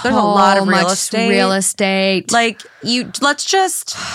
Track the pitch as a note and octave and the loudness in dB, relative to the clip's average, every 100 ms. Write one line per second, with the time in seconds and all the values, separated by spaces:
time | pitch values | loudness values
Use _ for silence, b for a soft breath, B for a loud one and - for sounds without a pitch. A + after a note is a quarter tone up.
0 | A#3 A3 G#3 G3+ F#3+ G3 G3 F#3+ F#3 G3 | 0 2 2 4 4 4 2 2 2 0
1 | - A3 A3+ G3 F#3+ F#3+ F#3+ - G3 F#3+ | -2 -2 0 2 2 0 -2 -2 -2 0
2 | F#3+ F#3+ - A#3 A#3 G#3+ - - - A#3+ | 0 -2 0 0 0 -4 -14 -12 -4 -4
3 | A#3+ - C#4+ C#4+ - F#4+ F#4+ - - - | -4 -2 -2 -2 -2 0 0 -2 -8 -10
4 | - | -10